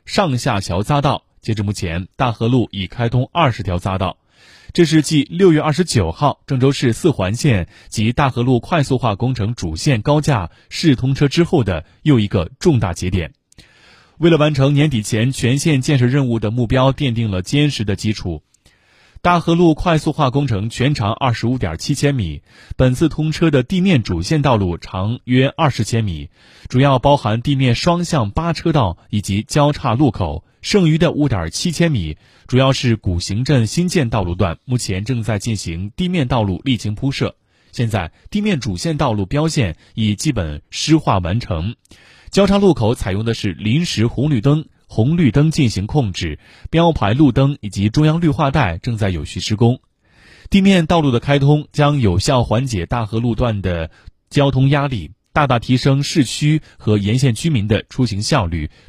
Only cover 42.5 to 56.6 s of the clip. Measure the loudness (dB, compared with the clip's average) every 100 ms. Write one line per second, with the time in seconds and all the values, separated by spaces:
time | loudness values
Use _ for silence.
42.5 | 4 4 4 0 0 -4 -4 -4 -4 -4
43.5 | -4 -2 0 0 0 0 0 0 2 2
44.5 | 0 -2 _ _ 0 0 4 4 4 2
45.5 | 2 0 0 -2 -2 -2 -4 -8 -8 _
46.5 | -20 -4 2 2 2 0 4 4 4 2
47.5 | 0 -8 -2 0 2 2 2 0 0 0
48.5 | 0 -2 -4 -6 -4 -2 -4 -6 -8 -4
49.5 | 2 2 2 _ _ _ _ -20 -20 0
50.5 | 4 4 4 4 2 2 0 0 2 4
51.5 | 2 0 0 2 4 2 2 2 0 2
52.5 | 0 -2 -4 -4 -6 -4 -4 -2 -2 -2
53.5 | -2 -4 -4 -6 -12 -20 _ _ 0 2
54.5 | 2 2 2 0 -6 -10 -16 _ -2 2
55.5 | 0 2 2 2 0 0 0 0 0 0
56.5 | 0